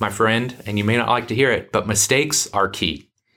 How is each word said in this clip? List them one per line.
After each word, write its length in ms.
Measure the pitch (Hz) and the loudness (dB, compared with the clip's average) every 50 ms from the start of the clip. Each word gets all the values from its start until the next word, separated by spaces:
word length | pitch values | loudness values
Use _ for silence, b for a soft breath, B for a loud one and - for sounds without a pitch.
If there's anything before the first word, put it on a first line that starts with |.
my 100 | 110 101 | -4 -4
friend, 440 | 98 - 110 110 110 117 123 127 - - - | 0 0 2 2 2 2 -2 -4 -8 -10 -8
and 120 | 104 104 104 | -6 -2 0
you 60 | 101 | 2
may 120 | 104 113 | 2 2
not 120 | 120 117 - | 2 2 2
like 180 | 120 123 117 | 0 0 0
to 80 | - 110 | -2 0
hear 160 | 120 135 131 | 2 2 2
it, 220 | 113 92 - - - | 2 0 -2 -2 -2
but 160 | 107 - 107 | -2 0 0
mistakes 600 | 107 104 - - 131 135 151 151 - - - - - | 0 0 0 2 2 2 2 0 -2 -4 -4 -2 0
are 160 | 101 98 95 | 0 0 0
key. 420 | 196 - - 85 76 - - _ _ _ _ _ _ | -2 -2 -4 -4 -4 -6 -12 _ _ _ _ _ _